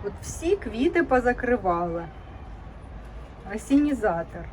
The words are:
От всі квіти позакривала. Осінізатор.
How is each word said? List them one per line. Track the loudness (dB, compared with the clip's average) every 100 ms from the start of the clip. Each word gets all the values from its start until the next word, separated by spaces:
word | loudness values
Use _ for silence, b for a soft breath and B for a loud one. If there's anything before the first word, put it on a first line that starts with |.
От | -6 -6
всі | -8 -2 0 0
квіти | 0 0 2 4
позакривала. | 4 4 4 0 2 2 2 2 0 -2 -6 -12 -14 -14 -14 -14 -14 -14 -14 -14 -12 -14 -14 -14 -8
Осінізатор. | -8 4 6 6 4 2 2 -2 -8 -12